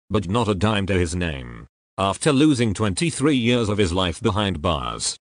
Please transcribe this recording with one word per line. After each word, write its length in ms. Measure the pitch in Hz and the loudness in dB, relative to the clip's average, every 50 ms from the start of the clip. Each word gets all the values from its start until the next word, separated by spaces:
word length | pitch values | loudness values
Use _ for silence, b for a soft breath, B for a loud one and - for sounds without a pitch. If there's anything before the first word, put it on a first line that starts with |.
| _ - | _ -4
but 180 | - - - 85 | -4 -2 -2 0
not 180 | 101 120 113 | 0 0 2
a 80 | 101 104 | 2 0
dime 320 | 87 104 110 110 101 98 | 2 2 0 0 0 0
to 80 | 95 98 | 0 0
his 220 | 87 90 78 90 | 0 0 0 -2
name. 500 | 90 90 82 71 65 62 60 58 55 - - _ _ _ _ - - | -4 -4 -4 -6 -8 -10 -14 -14 -16 -18 -20 _ _ _ _ -4 -2
After 340 | 98 98 92 - - 160 | -2 -2 -2 0 0 2
losing 400 | 143 131 156 156 139 113 123 110 | 4 6 6 4 4 4 2 0
twenty-three 600 | 90 - 110 101 90 - 170 160 - - 131 160 143 | 0 0 0 -2 0 0 -2 -2 -2 0 0 2 2
years 340 | 127 113 117 123 120 113 98 | 2 2 2 2 2 2 0
of 100 | 104 101 | 2 2
his 140 | 101 85 | 2 2
life 280 | 87 95 92 87 80 - | 2 0 0 0 -2 -2
behind 420 | 113 113 92 107 104 98 87 76 | -2 0 0 0 0 0 -2 -2
bars, 540 | 78 90 80 69 62 58 57 53 - - - - _ _ | -2 -2 -2 0 -2 -6 -6 -6 -6 -6 -8 -8 _ _